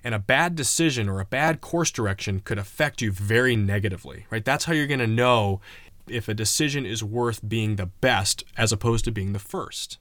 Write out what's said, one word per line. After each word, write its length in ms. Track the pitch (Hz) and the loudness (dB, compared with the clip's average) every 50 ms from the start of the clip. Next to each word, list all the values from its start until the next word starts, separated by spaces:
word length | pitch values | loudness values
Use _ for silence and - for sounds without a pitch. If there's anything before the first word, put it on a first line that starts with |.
And 140 | - 117 113 | -4 -4 -4
a 40 | 104 | -4
bad 360 | 98 - 127 139 165 180 175 | 2 2 4 4 4 2 0
decision 540 | 160 131 - - - 165 160 131 123 107 101 | -2 -2 0 2 2 2 2 2 2 0 0
or 100 | 95 95 | -2 -2
a 60 | 95 | -4
bad 340 | - - 131 151 165 160 - | -2 0 2 2 2 0 -2
course 320 | - - - 170 160 - | -4 -4 0 0 0 0
direction 480 | - - 113 98 95 - - 104 98 95 | 0 0 0 0 -2 -2 -2 -4 -4 -4
could 180 | - - - | -2 -4 -6
affect 440 | - 104 - - - 151 143 - - | -6 -6 -8 -2 0 0 0 0 -2
you 100 | 120 107 | -2 -2
very 460 | 95 90 101 101 113 117 127 131 120 | -2 -2 0 2 4 4 4 4 4
negatively, 680 | 110 101 98 101 104 98 101 90 87 - 71 64 - - - | 2 2 2 0 0 0 -2 -4 -6 -12 -14 -16 -16 -10 -6
right? 120 | 110 113 104 | -6 -2 0
That's 200 | 131 139 143 - | 0 0 0 0
how 100 | 165 165 | 0 0
you're 140 | 151 147 | 0 2
gonna 180 | 143 143 131 120 | 0 0 0 2
know 540 | 110 110 120 123 123 123 117 104 101 95 95 - - - - - - - - - | 2 4 4 6 6 6 6 4 2 0 -2 -6 -14 -20 -20 -20 -20 -20 -20 -14
if 220 | - 120 117 107 - | -6 -6 -6 -4 -4
a 40 | 107 | -4
decision 520 | 107 110 - - - 156 147 139 143 131 | -2 0 0 0 0 0 0 0 -2 -4
is 180 | 95 113 110 110 | -4 -6 -6 -6
worth 440 | 101 107 123 120 120 110 - - | -4 -2 0 0 -2 -2 -4 -6
being 280 | 104 113 113 110 110 107 | -2 -2 0 0 0 0
the 100 | 95 92 | -2 -4
best 600 | 87 - - - 127 120 98 98 - - - - - - | -6 -4 0 2 4 4 4 2 0 -2 -4 -6 -12 -2
as 160 | - 113 110 | 0 0 0
opposed 320 | 113 104 - 117 117 110 - | 0 0 2 2 2 2 0
to 60 | 117 | 0
being 220 | 110 104 95 98 101 | -2 -2 -4 -4 -4
the 60 | 113 | -6
first. 580 | - - - 185 113 - - - - - - _ | -6 -6 -6 -6 -6 -6 -8 -10 -10 -10 -14 _